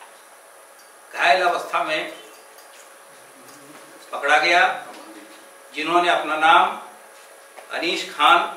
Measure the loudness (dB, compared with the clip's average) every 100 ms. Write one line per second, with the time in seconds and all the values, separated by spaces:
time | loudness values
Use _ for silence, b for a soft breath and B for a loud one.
0 | -20 -20 -20 -20 -20 -20 -20 -20 -20 -20
1 | -18 -2 2 2 2 -2 -4 -4 -4 -6
2 | -6 -14 -20 -20 -20 -20 -20 -20 -20 -20
3 | -20 -20 -20 -20 -20 -20 -20 -20 -20 -20
4 | -14 -8 0 2 4 4 2 0 -12 -18
5 | -18 -20 -20 -20 -20 -20 -20 -10 0 0
6 | 2 0 -2 0 4 4 4 -2 -14 -20
7 | -20 -20 -20 -20 -20 -20 -12 -8 -6 -6
8 | -8 -2 4 4 2